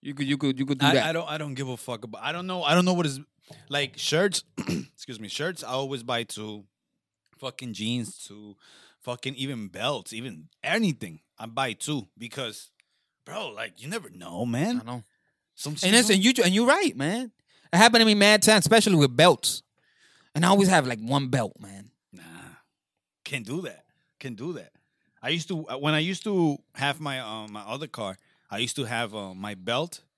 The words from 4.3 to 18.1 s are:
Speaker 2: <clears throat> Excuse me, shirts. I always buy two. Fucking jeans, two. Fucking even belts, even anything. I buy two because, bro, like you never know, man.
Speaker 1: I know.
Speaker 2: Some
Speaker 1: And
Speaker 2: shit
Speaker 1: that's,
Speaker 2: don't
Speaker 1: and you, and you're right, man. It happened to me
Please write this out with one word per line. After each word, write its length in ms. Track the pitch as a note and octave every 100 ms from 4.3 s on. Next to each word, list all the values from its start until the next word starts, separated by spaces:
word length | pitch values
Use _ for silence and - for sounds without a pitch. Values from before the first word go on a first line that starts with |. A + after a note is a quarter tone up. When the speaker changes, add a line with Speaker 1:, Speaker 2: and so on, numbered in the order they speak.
| - -
Speaker 2:
<clears throat> 80 | - - F3 -
Excuse 260 | _ - A2+
me, 80 | G#2+
shirts. 340 | - D#3 F3+
I 60 | C3+
always 300 | C3 C3+ C3+
buy 200 | A#2 A#2+
two. 420 | A#2 - G#2+ G#2 G2 _ _ _ _ _ _ _
Fucking 340 | C3+ - B2+
jeans, 460 | G2 A2 B2 A2 - -
two. 280 | G2+ G#2 G2 _ - _ _
Fucking 340 | - A#2+ C3+ C3
even 320 | C3+ B2+ G2+
belts, 440 | E2 A#2 C#3 F#2+
even 360 | A2 B2 E2+ D#2 _
anything. 580 | - G3 G#3+ C#3 G2+ D#2 _ _
I 80 | A2+
buy 260 | A#2 C3+
two 340 | G#2+ - D3+ G2 _
because, 520 | A#2 C#3 B2 G#2+ - _ _ _ _ _
bro, 240 | - F3+ F#3
like 320 | A2 A2+ _
you 60 | B2
never 220 | A3 C#3
know, 340 | F2+ E2 E2+
man. 380 | A#2+ A#2 F#3 B3
Speaker 1:
I 40 | A#2+
know. 180 | B2 - _ _ _ _
Speaker 2:
Some 180 | _ -
Speaker 1:
And 80 | D3+
Speaker 2:
shit 120 | F#3
Speaker 1:
that's, 160 | A3 A3
Speaker 2:
don't 80 | F#3+
Speaker 1:
and 80 |
you, 80 | G3+ B3+
and 100 | F3+
you're 120 | F#3+ A#3+
right, 280 | D#4+ F#4
man. 380 | A#2+ C#3+ G#3+ B3+ _ _ _ _
It 40 | E3+
happened 240 | A3+ A#3
to 20 |
me 100 | A3